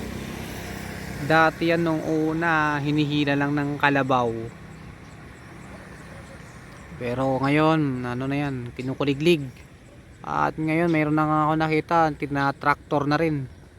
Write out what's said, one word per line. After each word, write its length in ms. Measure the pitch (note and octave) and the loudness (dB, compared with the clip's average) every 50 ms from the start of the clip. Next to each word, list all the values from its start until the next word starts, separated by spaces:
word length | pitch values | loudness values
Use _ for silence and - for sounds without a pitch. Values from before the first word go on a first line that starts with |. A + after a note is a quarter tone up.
| - - - - - - - - - - - - - - - - - - - - - - - - C#3+ C#3 | -8 -8 -8 -10 -10 -10 -10 -10 -10 -10 -10 -10 -10 -10 -10 -10 -10 -10 -10 -10 -10 -10 -8 -6 0 2
Dati 480 | D#3+ D#3+ D#3+ D#3+ D#3 - E3+ E3 E3 | 4 6 6 4 2 2 0 2 2
yan 80 | E3 E3+ | 2 2
nung 160 | E3 D#3+ D#3 - - | 2 0 0 0 0
una, 720 | D#3+ D#3 D#3 D#3 D#3+ D#3+ E3+ E3+ D#3+ D#3 D3+ D3+ D3 C#3+ | 0 2 2 0 0 0 0 2 2 2 2 2 0 0
hinihila 560 | C#3 D3 D3 D3+ D3+ C#3+ D3 D3 D3 C#3+ C#3+ | 0 0 2 2 2 2 2 2 2 2 2
lang 160 | C#3+ C#3+ C#3+ | 2 2 0
ng 320 | D3 D3+ C#3+ C#3+ D3 C#3 - | 0 0 0 -2 -2 2 2
kalabaw. 480 | C#3+ C#3+ C#3 C3+ C3 C3+ B2+ B2 A#2 A2+ A2+ A2+ A#2+ - - - - - - - - - - - - - - - - - - - - - - - - - - - - - - - - - - - - - - - - - - - - - - - - - | 4 4 4 2 4 2 2 2 0 -2 -4 -6 -10 -12 -14 -18 -16 -16 -16 -16 -16 -18 -18 -18 -18 -18 -18 -18 -18 -18 -18 -18 -18 -18 -18 -18 -16 -16 -16 -16 -16 -18 -18 -16 -16 -16 -16 -16 -16 -16 -18 -18 -18 -18 -18 -18 -18 -18 -18 -16 -16 -12
Pero 400 | C#3 B2 A#2+ B2 C3 C3 C3+ C3+ B2+ C3+ | -8 -6 -4 -2 0 0 2 2 2 2
ngayon, 560 | C#3 C#3+ D3+ D#3 D#3 D#3+ D#3+ D3+ C#3 C3 B2 B2 B2 | 4 4 6 6 6 6 4 4 2 0 -2 -2 -4
ano 160 | B2 B2 C3 C#3 | -4 -4 -2 -2
na 160 | C#3 C#3+ D3 C#3 | -2 -2 -2 -2
yan, 240 | C3+ B2+ A#2+ A#2+ - - | -4 -4 -6 -8 -8 -6
kinukuliglig. 880 | B2 C3 C3 - D3 C#3+ C#3 C#3 D3+ E3+ F3 D3+ C#3 B2+ - - - - - - - - - - - - - - | -6 -6 -2 -2 0 0 0 2 4 4 4 4 2 -6 -10 -16 -20 -20 -20 -20 -20 -20 -20 -20 -20 -20 -20 -16
At 400 | - - D3 D3 D3 D3 - - | -10 -4 -2 0 0 0 0 -2
ngayon, 320 | D#3 D#3+ D#3 E3 F3 E3+ | -2 0 0 2 2 2
mayroon 240 | D#3+ D#3 D3+ D3+ D3+ | 2 2 2 2 2
na 80 | D#3 D#3 | 2 2
nga 160 | D3+ D#3 D#3 D3+ D3+ | 2 2 2 2 2
ako 60 | D#3+ | 2
nakita, 560 | D#3 D#3+ D#3 D#3 D3+ D3+ - F3 E3 D#3+ D#3 | 2 2 2 2 0 0 2 4 4 4 4
tinatraktor 960 | D3 - D3+ C3+ C#3+ C#3 C#3 C#3 C#3 - - C#3+ C#3+ - - - D#3 C#3+ C#3 C#3+ | 2 -2 -4 -4 -2 0 0 0 0 0 2 2 2 2 0 0 0 2 2 2
na 80 | D3+ | 2
rin. 320 | D3+ E3+ D#3+ D3+ C#3 C3 - - - - - - | 2 2 2 0 -2 -4 -6 -10 -18 -20 -20 -20